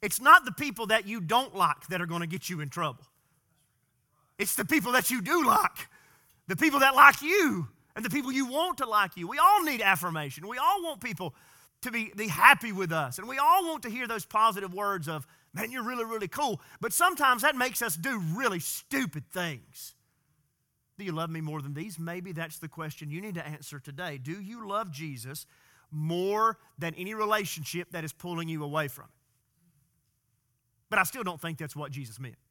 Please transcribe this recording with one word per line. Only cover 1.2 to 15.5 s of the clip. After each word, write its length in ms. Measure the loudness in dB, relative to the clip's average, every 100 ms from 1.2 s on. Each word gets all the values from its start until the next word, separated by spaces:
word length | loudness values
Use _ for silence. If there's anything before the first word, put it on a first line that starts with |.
don't 340 | 0 2 0
like 320 | 2 2 2 -2
that 120 | -4
are 60 | -2
gonna 200 | -4 -4
get 220 | -6 -6
you 120 | -8
in 100 | -6
trouble. 340 | -4 -4 -6 -18 _ _ _ _ _ _ _ _ _ _ _ _ _
It's 160 | -2
the 100 | -2
people 280 | 0 0 4
that 180 | 2 2
you 100 | -2
do 260 | 0 2 4
like, 420 | 4 2 -2 -16 _ _ _ _ _ -8
the 100 | 2
people 240 | 2 6
that 140 | 4
like 260 | 10 10 10
you, 480 | 2 2 4 0 -6 _ _
and 100 | -8
the 60 | -4
people 220 | -4 -2
you 140 | -2 -2
want 320 | 0 -2 -2
to 80 | 0
like 300 | 2 0 -2
you. 100 | -8
We 120 | 4
all 240 | 6 6
need 200 | 4 0
affirmation. 640 | 4 2 2 -4 -6 -8 -10
We 100 | -2
all 240 | 2 2
want 180 | -2 -8
people 340 | -8 -6 -8 -10 -20 -20 -20 _
to 80 | -6
be, 220 | -4 -6 -6
be 120 | -6
happy 440 | 8 8 8 2
with 200 | -4 -2
us. 260 | -2 -2 -6
And 100 | -8
we 100 | 0
all 280 | 4 4 2
want 160 | -4
to 80 | -6
hear 160 | -6 -6
those 180 | -6
positive 480 | -4 2 4 2 -6
words 360 | -4 -2 -2 -4
of, 180 | -6 -8 _ _